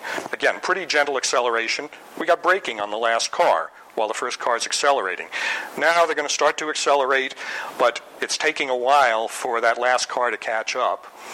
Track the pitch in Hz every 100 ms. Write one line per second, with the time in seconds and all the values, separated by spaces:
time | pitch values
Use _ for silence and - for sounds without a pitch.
0 | - - - - 135 101 - 185 170 151
1 | 143 131 - 139 123 113 113 - 147 -
2 | - - 165 170 170 185 - 110 104 107
3 | 117 113 - - 160 85 80 - - -
4 | 107 110 127 - 131 117 - - 143 139
5 | 95 85 80 - - - - - 147 170
6 | 165 151 147 - 147 - 156 151 156 143
7 | 127 135 131 - - - - - 123 120
8 | - - 117 - 156 151 139 127 123 143
9 | 127 113 113 - 131 117 113 120 123 127
10 | - 131 120 107 - 110 110 131 110 95
11 | - - -